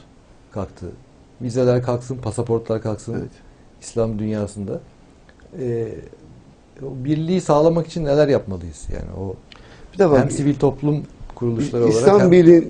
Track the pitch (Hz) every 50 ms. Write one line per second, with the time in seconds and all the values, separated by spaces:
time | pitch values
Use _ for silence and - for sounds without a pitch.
0 | - _ _ _ _ - - _ _ _ - 104 95 - - - 92 90 - -
1 | - - _ - - _ _ - 123 123 110 131 127 123 120 123 123 127 123 120
2 | - - 135 123 - 110 104 - 113 110 117 113 117 - 110 110 - 110 107 -
3 | - 117 117 123 - - - - - - - - - - _ - - - - 117
4 | 113 113 110 104 107 107 107 107 104 101 - 107 101 98 - 139 - - - _
5 | - - _ _ _ - - _ - - - 180 131 120 120 117 113 107 - -
6 | - - - - - - - - - - - _ _ _ - - 135 139 139 131
7 | 127 143 151 151 160 165 185 180 170 - 147 147 151 170 165 170 160 165 - 175
8 | 156 143 139 147 151 139 135 104 - 98 92 87 87 85 76 - - - - -
9 | - 85 90 92 95 95 92 - - - - - - - - - - - - 185
10 | 196 165 143 131 135 143 - - 139 147 139 135 147 139 - - 143 147 151 143
11 | - - - - - - - - 123 120 117 110 143 143 120 120 120 113 110 113
12 | 120 202 196 208 190 180 175 180 170 165 175 165 -